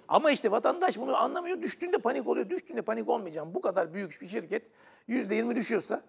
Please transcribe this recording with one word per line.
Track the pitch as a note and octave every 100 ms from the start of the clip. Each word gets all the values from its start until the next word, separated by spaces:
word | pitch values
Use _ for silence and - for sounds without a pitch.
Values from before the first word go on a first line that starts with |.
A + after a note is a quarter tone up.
| -
Ama | F3+ D#4
işte | B3+ G#3+
vatandaş | A3 C4 F4+ F4 G#3
bunu | C4 B3+
anlamıyor. | B3+ D#4+ F4 F#4
Düştüğünde | D#4+ - F4 G4
panik | A#3 C4+ A3+
oluyor. | - G3
Düştüğünde | F4+ - B3+
panik | F#3+ A3+ G#3+
olmayacaksın. | A#3+ F#3 D#3 D#3
Bu | G3+
kadar | F#4+ F#3 E3
büyük | F3+ F#3+ -
bir | F#3
şirket | A3 D#3+ G#3 - _ - - -
yüzde | B3+ G#3
yirmi | G#3+ A#3 A#3+
düşüyorsa | A3 A3 - -